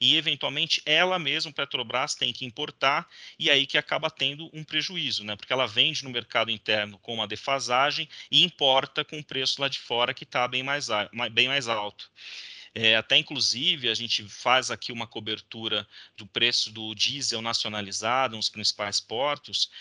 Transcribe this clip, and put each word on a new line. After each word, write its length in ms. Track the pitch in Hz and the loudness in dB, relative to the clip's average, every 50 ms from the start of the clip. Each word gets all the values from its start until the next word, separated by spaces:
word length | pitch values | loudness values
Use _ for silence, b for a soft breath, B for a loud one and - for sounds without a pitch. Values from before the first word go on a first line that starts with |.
E, 160 | 123 127 143 | 2 4 4
eventualmente, 640 | 160 151 160 147 139 - 139 135 147 165 156 - - - | 4 4 0 -2 -2 -4 -4 -2 -2 0 0 0 0 2
ela 320 | - 151 160 180 185 185 180 | 2 4 4 4 4 2 0
mesma, 340 | 160 139 143 160 156 160 | 0 -2 -2 -2 -4 -4
Petrobras, 640 | 143 - 143 - - 135 123 113 120 123 135 151 - | -4 -6 -4 -4 -4 -6 -4 -2 -2 -2 -2 -2 -2
tem 180 | - 139 123 120 | -4 -4 -4 -4
que 120 | - 131 | -6 -10
importar, 640 | 127 110 - 151 147 - _ - 135 143 160 175 B B B B B B - | -10 -8 -8 -8 -8 -4 _ 2 2 2 2 0 B B B B B B -4
e 100 | - 160 | 2 4
aí 160 | 147 139 139 | 4 4 4
que 140 | 131 - 156 | 4 2 0
acaba 320 | - - 156 139 151 160 | 0 0 0 -2 -2 -2
tendo 380 | - - 139 135 143 147 165 - - | -4 -4 -4 -6 -6 -6 -10 -12 -12
um 100 | 156 156 | -12 -10
prejuízo, 600 | - - 156 151 - 190 175 156 131 107 104 104 | -4 -4 -2 -2 -2 -4 -4 -4 -4 -4 -4 -4
né? 120 | 107 104 | -6 -8
Porque 180 | 104 - - 127 | -8 -6 -2 0
ela 120 | 131 127 | 0 0
vende 380 | 117 104 120 131 156 156 - 135 | 0 2 0 0 0 0 -4 -6
no 80 | 135 | -6
mercado 400 | 123 120 120 - - 120 113 110 | -6 -8 -8 -2 0 0 0 0
interno 480 | 110 104 - - 110 107 104 104 101 95 | -2 -4 -2 0 0 0 0 -2 -6 -12
com 160 | _ - 117 | _ -8 -6
uma 120 | 113 107 101 | -6 -4 -6
defasagem 800 | 107 104 - - 135 139 120 117 123 127 139 147 139 151 160 B B B B B | -6 -6 -4 -2 -2 -2 0 2 4 4 4 4 2 -2 -6 B B B B B
e 140 | - 143 165 | 4 4 4
importa 600 | 180 - - 147 135 131 135 139 - - - 151 | 4 2 2 4 4 6 4 4 2 -2 -4 -4
com 140 | - - 151 | -4 -8 -12
o 60 | 147 | -10
preço 360 | - - 135 131 131 - - | -6 -6 -2 0 0 0 0
lá 100 | 139 139 | -2 -2
de 100 | 131 - | -2 -4
fora 340 | - - 123 117 120 123 131 | -4 -2 2 2 2 2 0
que 120 | - 147 | -4 -10
tá 220 | - - 135 123 123 | -4 0 0 2 2
bem 140 | 123 127 | 0 -2
mais 300 | 131 135 143 143 131 123 | -2 -2 -2 -2 0 0
a-, 180 | 113 104 101 - | 0 0 0 -2
ma-, 180 | - 117 120 113 | -4 -6 -6 0
bem 180 | 113 113 123 127 | 2 2 4 4
mais 200 | 135 139 127 117 | 2 0 0 0
alto. 440 | 113 107 101 104 - - - - B B B B B B B B B B B B B | 0 0 -2 -4 -8 -10 -16 -20 B B B B B B B B B B B B B
É, 220 | 110 113 110 110 | 2 4 6 6
até, 220 | 110 110 - 131 147 | 6 6 4 4 4
inclusive, 720 | 151 - 151 131 113 - - 117 147 180 180 151 123 117 | 4 2 0 0 0 0 0 0 0 0 0 0 0 -2
a 40 | 110 | -2
gente 300 | 104 117 113 - - 110 101 | -2 -2 -2 -2 -4 -4 -6
faz 420 | - - - 127 123 131 123 120 | -12 -2 4 6 6 6 4 2
aqui 220 | 120 113 - - 127 | -2 -6 -6 -8 -8
uma 120 | 117 113 | -8 -8
cobertura 800 | 110 - 117 110 110 110 104 - _ - 113 110 110 107 104 104 B B B B B B | -8 -8 -8 -6 -6 -6 -6 -6 _ -12 -8 -4 -2 -2 -2 -2 B B B B B B
do 100 | - 107 | -18 -18
preço 460 | 95 - 123 117 120 120 - - 107 | -8 0 2 4 4 4 2 0 -2
do 240 | 107 113 110 110 110 | -4 -8 -10 -8 -4
diesel 460 | - - - 131 143 131 120 117 110 | -2 -2 -2 0 -2 -2 -2 -2 -2
nacionalizado 960 | 113 117 117 - - 113 107 107 101 95 98 - 104 110 123 131 131 123 110 107 | -2 -2 -2 -2 -2 -2 -4 -4 -4 -4 -6 -2 0 2 2 2 2 0 0 -2
nos 100 | 104 - | -4 -4
principais 500 | - 107 104 - - - 104 101 95 - | -4 -2 -2 -2 0 0 -4 -2 -2 -4
portos, 680 | - - 110 117 135 147 147 143 - - 98 - - B B B | -4 -4 -4 -2 0 -2 -2 -4 -6 -6 -4 -2 -2 B B B